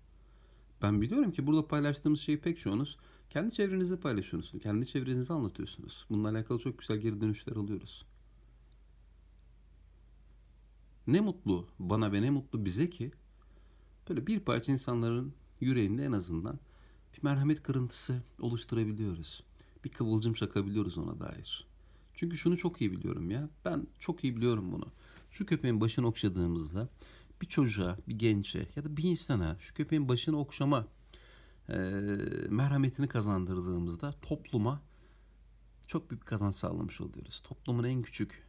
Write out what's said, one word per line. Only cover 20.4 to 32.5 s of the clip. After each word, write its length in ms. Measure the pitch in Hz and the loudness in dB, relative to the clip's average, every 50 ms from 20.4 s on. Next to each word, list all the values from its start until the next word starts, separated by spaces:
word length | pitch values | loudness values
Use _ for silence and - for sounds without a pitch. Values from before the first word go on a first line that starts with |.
| 113 - - 104 98 101 104 107 101 87 85 82 | -2 0 0 0 0 2 2 0 0 0 -2 -4
ona 220 | 80 82 80 82 | -4 -4 -6 -6
dair. 460 | 82 - - - - - - - - - - - - - - - - - - | -8 -8 -8 -10 -10 -10 -10 -10 -10 -14 -20 -20 -20 -20 -20 -20 -20 -16 -8
Çünkü 220 | - 170 170 170 | -4 -4 -2 0
şunu 200 | 147 - 170 180 | 2 4 4 4
çok 240 | 175 - 170 - - | 4 2 -2 0 0
iyi 120 | 117 98 | -2 -2
biliyorum 380 | 90 - - 90 87 - 85 87 | -2 -2 -4 -4 -4 -2 -2 -2
ya. 180 | 104 135 151 151 - - - | -2 -4 -4 -6 -8 -6 -4
Ben 220 | 180 165 143 - - - - | -2 -2 -2 -4 -6 -10 -10
çok 260 | - - 170 - - | -6 -6 -4 -2 -2
iyi 120 | 131 120 | -2 0
biliyorum 360 | 113 120 120 117 107 95 90 | 2 2 2 2 2 0 -2
bunu. 140 | 92 98 - - - - - - - - - - | -4 -6 -6 -8 -12 -20 -20 -20 -20 -20 -20 -12
Şu 160 | - - 202 | -6 -4 -2
köpeğin 340 | - 170 - - 127 117 104 | 0 0 0 2 2 2 4
başını 260 | 113 113 - - 120 | 2 2 2 2 2
okşadığımızda 800 | 117 110 - - 101 90 90 87 87 85 82 78 76 85 101 123 - - - - - - - - - - - | 2 2 2 0 0 2 2 2 2 0 0 -2 -4 -4 -4 -4 -6 -8 -14 -20 -20 -20 -20 -20 -18 -12 -10
bir 40 | 180 | -8
çocuğa, 500 | - - 160 139 117 101 101 90 87 90 - - - | -2 2 4 4 4 4 2 0 0 -2 -4 -6 -6
bir 100 | 113 107 | -2 2
gence 500 | 117 113 107 101 98 - - 82 85 - - | 4 4 4 4 0 -2 -4 -4 -4 -6 -6
ya 80 | 143 143 | -6 -6
da 120 | 156 151 | -6 -2
bir 80 | 151 156 | 0 2
insana 520 | 180 170 165 - - 131 101 85 78 85 - | 2 2 0 0 0 2 2 2 0 -2 -4
şu 140 | - - - | -10 -10 -4
köpeğin 340 | - 147 - 160 151 143 127 | -4 -2 2 2 2 4 2
başını 300 | 127 120 - 160 156 147 | 2 2 2 2 0 0
okşama 480 | 143 - - - 139 139 147 123 113 - - - - - - - - - - - - - - - - - | 0 -2 -2 0 2 4 4 4 2 -2 -10 -20 -20 -20 -20 -20 -20 -20 -20 -20 -20 -20 -20 -14 -8 -4
e, 80 | - 92 92 92 98 98 101 104 101 98 - - - 50 50 | -2 0 0 0 0 0 0 0 0 0 -2 -2 -4 -4 -2
merhametini 600 | - | 0